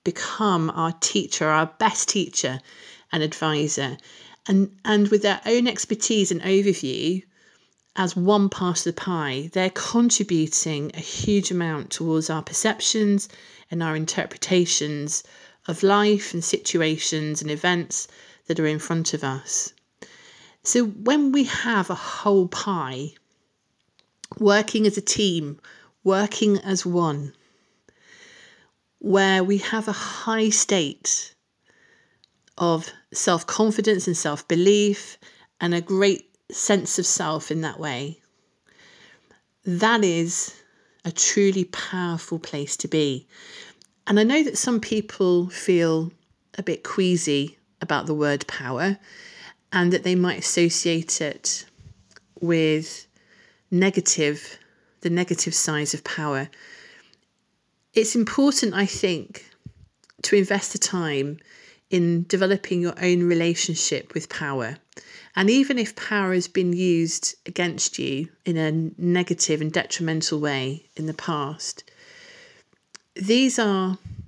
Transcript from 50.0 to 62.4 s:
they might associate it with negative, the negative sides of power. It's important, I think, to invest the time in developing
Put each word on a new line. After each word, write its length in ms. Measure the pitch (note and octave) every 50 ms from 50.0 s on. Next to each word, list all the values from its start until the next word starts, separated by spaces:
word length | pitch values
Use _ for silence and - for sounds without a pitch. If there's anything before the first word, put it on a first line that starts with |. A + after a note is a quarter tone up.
| -
they 120 | F3+ F#3
might 240 | F3+ F3+ F3+ A2+ F2+
associate 800 | - - - F3 F3 E3+ E3+ - - F3 E3 E3 E3 - - -
it 460 | D#3+ C#3+ - - - - - - - _ _ _ - - - _ _ _ - - _ _ _ -
with 680 | F3 E3+ E3+ D#3+ D#3+ D#3 D#3 D#3 D#3+ - - - - _ _ _ _ _ _ _ _ _ _ _ _ -
negative, 880 | F#3 F3 F#3+ G3 F#3+ G3 F3 - - E3+ D3+ C#3+ D3+ D#3 - - - - - _ _ _ _ _ _ _
the 80 | - F3
negative 440 | E3+ F3+ F3+ - F3 - - D#3+ D#3+
sides 400 | - - - D3+ D3 D3 C#3 -
of 120 | D3+ -
power. 440 | - - E3 D3+ D3 C#3+ C3+ C#3 C#3 - - - - - - - - - - _ _ _ _ _ _ _ _ _ _ _ _ _ _ _ _ _ _ -
It's 220 | A3+ G#3+ A3 -
important, 580 | A#3+ G#3+ - - C#4+ C#4 C#4+ C#4 - B3+ G#3 -
I 120 | G3 G3+
think, 600 | F#3+ - - - F#3+ E3+ D3 - - - - - _ _ _ - - - - - _ _ _ _ _ _ - -
to 140 | - -
invest 340 | G3+ F#3 F#3 G3+ F#3+ - -
the 60 | -
time 640 | G3 - - F#3+ F3+ E3 D#3 C#3+ C3+ C#3 C#3+ D#3 E3 _ _ - - - - - _ _ -
in 360 | F#3+ F3+ F3 E3+ E3+ E3+ F3
developing 540 | - G3+ F#3